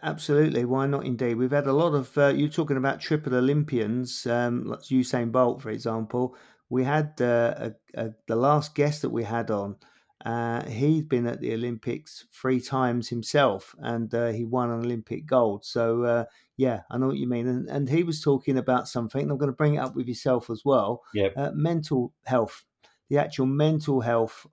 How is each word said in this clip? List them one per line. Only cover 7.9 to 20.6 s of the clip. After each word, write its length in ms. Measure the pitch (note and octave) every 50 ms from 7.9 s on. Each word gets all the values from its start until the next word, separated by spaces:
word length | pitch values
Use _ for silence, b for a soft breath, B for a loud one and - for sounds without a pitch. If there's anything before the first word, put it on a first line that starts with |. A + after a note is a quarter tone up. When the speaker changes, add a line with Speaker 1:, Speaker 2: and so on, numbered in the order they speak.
| -
Speaker 1:
a, 180 | A#2+ A2+ A2+ A2+ _ _ -
the 80 | A2+
last 400 | A2+ B2+ C#3+ D3 D3+ D3+ - -
guest 260 | C#3+ C#3+ D3 D3+ D3+ -
that 80 | B2+
we 120 | A2+ A#2 A2+
had 260 | G#2 A#2 A#2 A2 A2
on. 260 | G#2+ G2+ G2+ G2+ G2+ - b b b b b b b b -
Uh, 380 | A#2 A#2 A#2 A#2 A#2 A#2 A#2+ - -
he'd 420 | A2 G#2+ C#3 D3+ D#3+ D#3 D#3 D#3
been 160 | - A#2+ A#2+
at 160 | A#2+ A#2 -
the 120 | - A#2+ A#2
Olympics 720 | A2+ A#2+ A#2+ A#2+ A2 - A#2+ A#2 - - - - - - _
three 280 | - - - C3 C3 B2+
times 500 | B2 - C#3 C3 B2+ A#2+ A#2+ A#2+ A2+ -
himself, 640 | A#2+ A#2 A#2 - - D3+ C#3 A#2+ G2 F#2+ - - - -
and, 340 | - A#2 A#2 A#2 A2+ G#2+ -
uh, 140 | A#2 A#2+ A#2
he 180 | A2 A2+ A#2
won 240 | A2+ A#2+ B2+ B2 A#2+
an 100 | A#2 A#2
Olympic 460 | A#2+ A#2+ A#2+ A2+ A2 - A#2 A2 D#3
gold. 400 | - C3 B2+ A#2+ A2 G2+ G2+ -
So, 380 | - - A#2+ A#2 A#2 A#2 A#2+ A#2+
uh, 220 | A#2+ A#2 A#2+ A2+ b b b b b b -
yeah, 240 | C3 B2+ A#2 G2+ - -
I 60 | - B2
know 100 | C3 C3
what 100 | C#3 C#3
you 100 | C3 B2
mean. 200 | B2 A#2 A#2+ B2+
And, 200 | B2 B2+ - -
and 200 | C#3+ C#3+ C#3 B2
he 140 | C#3+ E3 F3+
was 180 | E3+ D#3 D3+
talking 360 | - D#3 C#3 B2+ - C#3 C3+ C3
about 300 | - - B2 B2 - -
something, 340 | - B2 A#2 G#2+ - C3+
and 100 | C#3+ D3
I'm 60 | C#3+ C3
gonna 140 | D3 C#3+
bring 240 | B2 - D3+ D3 D3
it 40 | D3
up 160 | C3 C3 A2
with 120 | C3 B2 B2
yourself 420 | A#2+ - - C#3 B2+ A#2+ - -
as 140 | A#2 G#2+